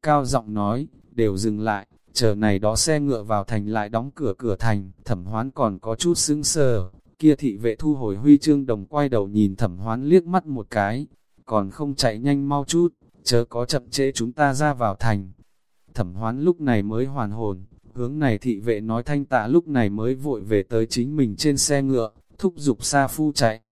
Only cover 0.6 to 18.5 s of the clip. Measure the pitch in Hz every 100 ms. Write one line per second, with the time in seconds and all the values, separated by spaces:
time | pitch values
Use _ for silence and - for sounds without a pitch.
0.6 | 101 117 156 - _ - 110 95 110 107
1.6 | 110 101 98 _ _ - 113 104 107 98
2.6 | 104 113 - 151 143 120 104 107 98 110
3.6 | 101 110 104 113 131 - 147 95 120 95
4.6 | 117 104 95 - - 95 90 110 131 135
5.6 | 117 95 110 - 175 170 - 151 143 156
6.6 | 135 113 92 - _ _ 156 143 139 101
7.6 | 117 110 156 143 117 98 135 143 156 143
8.6 | 131 107 98 147 143 120 98 104 104 95
9.6 | 110 90 104 117 139 180 170 185 160 131
10.6 | 101 110 101 117 147 _ _ _ - 110
11.6 | 98 - 143 139 123 110 135 143 139 143
12.6 | 139 170 175 _ _ _ - 117 117 117
13.6 | 123 139 120 117 135 135 120 123 143 131
14.6 | 151 131 113 98 120 104 95 - _ _
15.6 | _ _ _ - 92 92 113 123 156 170
16.6 | 143 113 101 110 135 135 107 107 110 95
17.6 | 95 - - 123 123 147 143 104 127